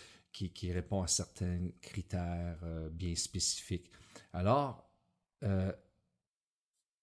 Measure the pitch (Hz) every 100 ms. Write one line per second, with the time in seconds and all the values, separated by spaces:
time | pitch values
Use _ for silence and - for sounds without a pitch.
0 | - - _ - 92 - 90 90 - 98
1 | 90 - 95 - 90 90 90 - - 104
2 | - 92 87 85 87 82 85 82 80 82
3 | 90 82 - 95 - - - 87 - -
4 | - - - 87 95 139 139 - - _
5 | _ _ _ - 101 95 95 - - _
6 | _ _ _ _ _ _ _ _ _ _